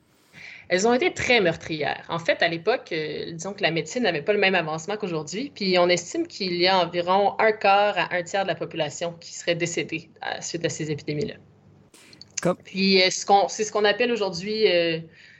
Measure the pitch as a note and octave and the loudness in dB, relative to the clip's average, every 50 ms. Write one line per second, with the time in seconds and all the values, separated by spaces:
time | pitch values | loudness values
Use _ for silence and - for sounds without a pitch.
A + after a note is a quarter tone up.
0 | _ _ _ _ _ _ - - - - - - - - F3+ F#3 G3+ A#3 B3 B3+ | _ _ _ _ _ _ -20 -20 -20 -20 -20 -14 -6 -2 0 2 2 4 2 4
1 | F4+ F4+ - - - - B3 A3+ F#3 E3 D#3+ - - - D#3+ D3+ C#3 C#3+ - - | 2 0 -2 -2 0 2 4 4 4 2 0 -2 -6 -8 -6 -4 -4 -4 -4 -6
2 | - - D#3+ E3 E3+ - - - F#3 E3 E3 E3 E3 G#3+ B3 C4 - - E3+ D#3 | -8 -8 -8 -4 0 0 0 2 2 0 0 0 0 0 0 0 -2 -6 -6 -6
3 | D3+ D3+ D3+ D#3 - - E3+ D#3+ E3+ G3 G3+ G3+ G3 D#3 E3 D#3+ D#3 - - B3 | -4 -6 -6 -8 -8 -10 -10 -10 -10 -10 -6 -2 0 0 0 0 -2 -4 -4 -2
4 | A#3+ F#3 E3 D3 D3+ G#3+ G3+ G#3 F#3+ F#3+ F#3+ F3 D#3+ D#3 D#3 D#3 - G3 G#3 G#3+ | 0 0 0 0 0 0 2 2 4 2 2 2 0 -2 -4 -6 -6 -6 -8 -6
5 | G#3+ F3+ E3 D#3 D3 D3 F3+ G#3+ C#4 C#4+ - - G3+ F#3 F3+ F3+ F3 F3+ F3 F3 | -6 -4 -4 -6 -6 -6 -8 -8 -8 -8 -8 -4 -2 2 4 4 6 4 4 2
6 | - - - E4+ E4 - - - G3 F3+ F3 F3 F3 F#3 F#3+ F#3 E3+ E3+ F3 F3 | 0 -4 -6 -6 -6 -6 -6 -8 -6 -4 -2 2 2 4 4 4 2 2 0 -2
7 | E3+ F3 F#3 G3+ G3+ F#3 - - G#3+ A3 G#3+ G#3+ - G3 G3 G3+ G#3 G#3 F#3+ F3+ | 0 2 2 2 2 2 2 2 2 2 2 4 4 4 6 6 6 4 2 0
8 | D#3+ - F3+ F3+ E3+ E3+ - G3 F#3+ F#3 E3 - E3 E3 - E3 D#3+ F3 - - | -2 -2 -2 -4 -4 -2 -2 -2 0 -2 -2 -4 -6 -8 -4 -4 -4 -4 -4 -6
9 | F3 E3+ E3 - - - - - - F3+ E3+ D#3+ E3+ E3 - F3 D3 - D#3+ D3 | -6 -6 -8 -10 -16 -16 -14 -8 -2 -2 -2 0 -2 -2 -2 -4 -4 -4 -6 -10
10 | - - - - - - - - - - - E3+ E3 D#3+ - - D#3 D3+ D3+ D3 | -10 -12 -16 -10 -8 -8 -8 -6 -8 -8 -8 -4 -4 -4 -4 -4 -4 -6 -6 -6
11 | - D#3 D3+ D3+ C#3 B2 - - - _ _ _ _ _ _ _ _ _ _ - | -6 -6 -4 -4 -4 -6 -8 -12 -18 _ _ _ _ _ _ _ _ _ _ -20
12 | - - - - - _ - - - F3 F3+ - - - F#3+ F#3+ G3 G3 F#3+ F#3 | -20 -20 -20 -20 -18 _ -8 -4 -2 -2 -2 -2 -6 -10 -4 0 2 4 6 6
13 | F#3 F3+ - - - - G3+ G3+ F3+ - - - G#3+ - - G#3 G#3 G#3 G3+ G#3 | 6 4 2 -2 0 4 4 4 4 2 -2 -4 -6 -2 0 2 2 2 2 2
14 | B3 A#3+ A#3+ G3+ G3+ F#3+ F3 E3 F#3+ G#3+ G#3+ A3 G#3+ F#3+ F3 E3+ E3+ E3 D#3+ E3 | 2 0 0 0 -2 -2 -4 -6 -6 -4 0 2 4 4 4 4 2 2 0 -4
15 | E3 - - - - - - | -6 -10 -18 -20 -20 -20 -20